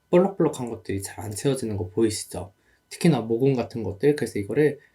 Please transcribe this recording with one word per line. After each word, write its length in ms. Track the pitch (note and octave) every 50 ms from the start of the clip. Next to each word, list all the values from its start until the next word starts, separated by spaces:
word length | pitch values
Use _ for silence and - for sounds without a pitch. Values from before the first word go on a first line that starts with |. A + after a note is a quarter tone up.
| _ _
볼록볼록한 600 | - F3 F#3 G3 G3 - E3 D3+ - - B2 A#2
것들이 320 | A2+ G2+ - - G2 G2
잘 240 | G2 - - - G2+
안 60 | G#2+
채워지는 440 | G#2 - - C#3+ C3 - A#2+ A2 G#2
거 140 | F#2+ F2+ F#2+
보이시죠? 640 | - A2 A2+ G#2+ G#2 - - - - F2 F#2 - _ _ _ _ _ _ _ _
특히나 320 | - - - E3+ D3 B2
모공 320 | A2 A2+ A#2 A#2 C3+ C#3 C3+
같은 260 | A#2+ A#2 - - A#2+ G#2+
것들. 320 | F#2+ F2+ - - C#3+ D3
그래서 240 | - A#2+ - - A2
이거를 400 | G2+ - G#2 C#3 D3+ C#3+ C3+ - - _